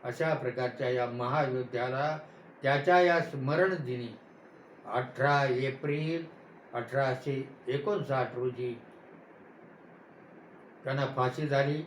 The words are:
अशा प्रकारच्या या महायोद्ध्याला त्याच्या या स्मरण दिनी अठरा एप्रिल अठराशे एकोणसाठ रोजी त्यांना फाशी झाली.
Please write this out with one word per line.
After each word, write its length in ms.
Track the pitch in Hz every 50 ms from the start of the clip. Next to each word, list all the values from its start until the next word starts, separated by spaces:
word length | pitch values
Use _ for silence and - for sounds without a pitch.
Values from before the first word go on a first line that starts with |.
| 127
अशा 300 | 127 123 - 160 160 151
प्रकारच्या 560 | 131 127 123 120 - 127 - - - 135 123
या 160 | 127 123 123
महायोद्ध्याला 1120 | 117 120 120 120 123 139 156 143 131 127 127 123 - 123 120 120 123 127 135 143 151 156 156 - - - - - - - -
त्याच्या 380 | - 135 143 139 135 180 180 180
या 200 | 180 175 170 165
स्मरण 540 | - - - 143 131 135 151 170 185 190 185
दिनी 440 | 165 143 123 123 123 120 117 107 - - - - - - - - - - - - - -
अठरा 580 | - 107 123 127 123 - - 135 143 143 143 139
एप्रिल 800 | 131 123 123 135 135 131 - - 147 147 147 156 160 165 165 165 156 - - - - - - - - -
अठराशे 760 | 120 117 113 123 139 139 131 123 131 - 143 135 131 135 - - - - 123
एकोणसाठ 640 | 131 143 - 208 208 190 143 127 135 131 123 - 123
रोजी 460 | 123 123 127 123 120 127 123 117 120 - - - - - - - - - - - - - - - - - - - - - - - - - - - - - - - - - - - - - - - - -
त्यांना 220 | 135 135 139 135
फाशी 400 | 135 - 131 127 127 - - 156
झाली. 360 | 143 139 139 139 143 147 156 156